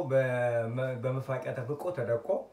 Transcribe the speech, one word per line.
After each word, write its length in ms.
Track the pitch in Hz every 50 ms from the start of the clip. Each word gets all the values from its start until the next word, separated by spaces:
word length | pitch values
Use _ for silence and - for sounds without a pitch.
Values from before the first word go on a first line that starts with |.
| -
በመ-፣ 880 | 131 135 135 131 127 123 123 123 120 117 117 113 113 120 127 131 131 127 117
በመፋቂያ 540 | 113 127 131 135 127 - 131 127 - - -
ተፍቆ 280 | 131 117 123 147 - - 180
ተደቆ፣ 360 | 180 131 113 113 117 117 - - 196 - - -